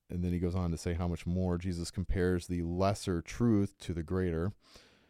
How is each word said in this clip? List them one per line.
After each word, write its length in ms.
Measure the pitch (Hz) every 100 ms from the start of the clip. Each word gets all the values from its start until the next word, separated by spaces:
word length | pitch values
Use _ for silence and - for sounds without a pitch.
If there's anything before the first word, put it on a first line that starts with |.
| -
and 140 | 87
then 80 | 90
he 60 | 87
goes 160 | 87
on 160 | 92 87
to 40 | 80
say 180 | 90
how 140 | 85 87
much 180 | 85 87
more 300 | 90 90 87
Jesus 340 | 92 85 85
compares 560 | - 87 98 90 90 -
the 160 | 87
lesser 600 | 85 87 95 95 - 87
truth 560 | - - 120 104 98 -
to 160 | -
the 80 | 87
greater. 500 | 78 92 90 82 92 - _ - - _